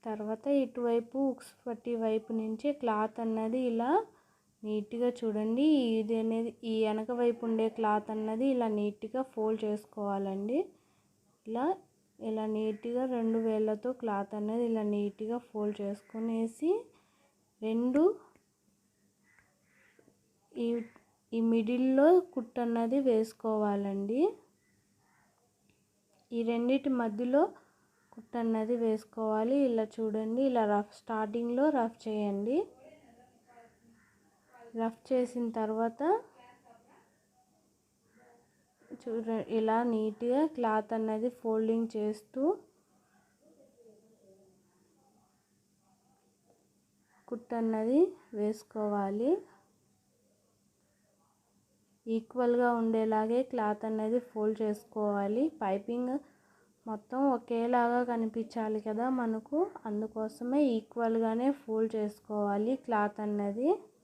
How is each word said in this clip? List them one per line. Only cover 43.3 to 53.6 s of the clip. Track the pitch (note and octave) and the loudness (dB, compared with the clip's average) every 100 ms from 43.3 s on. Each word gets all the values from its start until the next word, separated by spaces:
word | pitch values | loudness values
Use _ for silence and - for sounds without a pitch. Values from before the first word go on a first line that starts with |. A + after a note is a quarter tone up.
| _ _ _ - _ A3+ G#3 A3 _ G3 F#3+ F#3+ F#3 _ _ _ _ _ _ _ _ _ _ _ _ _ _ _ _ _ _ _ _ _ _ _ _ _ _ - | _ _ _ -20 _ -20 -20 _ _ -20 -20 -20 _ _ _ _ _ _ _ _ _ _ _ _ _ _ _ _ _ _ _ _ _ _ _ _ _ _ _ -10
కుట్టు | A#3 A#3 | -10 -4
అన్నది | A#3 A3+ A3 A3 C#4 F#4 - _ | -2 0 0 2 4 4 0 _
వేసుకోవాలి. | G#3+ G#3 G#3+ - A3 G#3+ G#3 G3 G#3 B3 F#4+ - - _ _ _ _ _ _ _ _ _ _ _ _ _ _ _ _ _ _ _ _ _ _ _ _ A3+ | -4 -2 -4 -8 -4 -2 0 -2 0 0 0 -2 -20 _ _ _ _ _ _ _ _ _ _ _ _ _ _ _ _ _ _ _ _ _ _ _ _ -4
ఈక్వల్‌గా | A3+ A3+ B3 A#3+ A#3+ A#3+ | -4 -4 0 2 4 2
ఉండేలాగే | A#3+ A3+ A3 A3 G#3+ A3 A#3+ | 2 2 2 2 2 2 0
క్లాత్ | C4 B3 | -2 -2